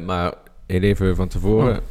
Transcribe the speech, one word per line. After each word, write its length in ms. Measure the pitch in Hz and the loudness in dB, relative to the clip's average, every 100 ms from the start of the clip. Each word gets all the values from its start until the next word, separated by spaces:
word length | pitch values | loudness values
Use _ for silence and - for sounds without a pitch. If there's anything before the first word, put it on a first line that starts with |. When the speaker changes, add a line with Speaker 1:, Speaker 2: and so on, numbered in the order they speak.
| 85 | -4
Speaker 1:
maar 280 | 90 87 - - - - | -4 -4 -6 -16 -20 -4
heel 140 | 92 | 0
even 340 | 101 98 92 90 | 2 2 2 0
van 120 | 92 | -2
tevoren, 480 | - 95 110 117 92 | -2 2 2 2 0
Speaker 2:
Oh. 40 | - | -4